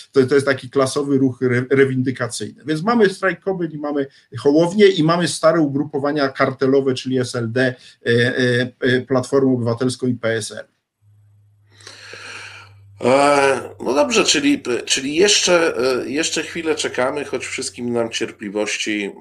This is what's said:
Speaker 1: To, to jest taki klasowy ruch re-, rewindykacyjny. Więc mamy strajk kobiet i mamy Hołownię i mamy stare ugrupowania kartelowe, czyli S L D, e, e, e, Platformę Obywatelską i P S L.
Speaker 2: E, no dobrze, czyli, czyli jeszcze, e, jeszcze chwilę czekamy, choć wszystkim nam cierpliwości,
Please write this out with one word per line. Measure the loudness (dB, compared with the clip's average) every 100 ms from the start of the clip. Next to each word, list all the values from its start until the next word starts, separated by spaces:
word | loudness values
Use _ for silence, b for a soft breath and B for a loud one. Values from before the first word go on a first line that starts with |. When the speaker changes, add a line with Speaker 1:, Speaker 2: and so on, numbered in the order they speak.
| B
Speaker 1:
To, | 2 4
to |
jest | 4 2
taki | -2 -2
klasowy | -2 0 -2 0 2
ruch | 0 0
re-, | 0 0 0
rewindykacyjny. | 2 2 0 -2 -4 -6 -8 -12 -10 -6
Więc | -2
mamy | 0 4 2
strajk | 2 -4 -2
kobiet | -4 -4 -6
i | -6
mamy | -4 -2 -4 b b -2
Hołownię | 2 4 4 6 4
i | 6
mamy | 2 2 0
stare | 2 2 4
ugrupowania | 0 -2 -4 -4 -2 0 -2
kartelowe, | 0 -2 0 2 2 2
czyli | -2 -2 -2
S | -2
L | -4 -4
D, | 0
e, | -2 -2 B B 0
e, | 2 2 2 2 2 -2 -2
e, | 0 0
Platformę | 0 -2 2 2 2
Obywatelską | 2 0 0 -2 -2 -2
i |
P | -2 -2
S | -4 -6
L. | -12 -18 _ _ _ _ _ _ _ _ _ _ B B B B B B B B B B B -20 -4
Speaker 2:
E, | 2 4 6 4 4 2 -4 -8
no | -2
dobrze, | 0 2 2
czyli, | 2 2 2 0 -2 -4
czyli | -2 -4 -2
jeszcze, | 2 2 2 2 2 2 0
e, | 0 -2 -4
jeszcze | -4 -4 -4
chwilę | -6 -6 -4
czekamy, | -2 -4 -2 -2 -2
choć | -6 -6 -6
wszystkim | -8 -8 -6 -4
nam | -2 -2
cierpliwości, | -4 -6 -8 -8 -4 -4 -4 -4 -4 -4 -8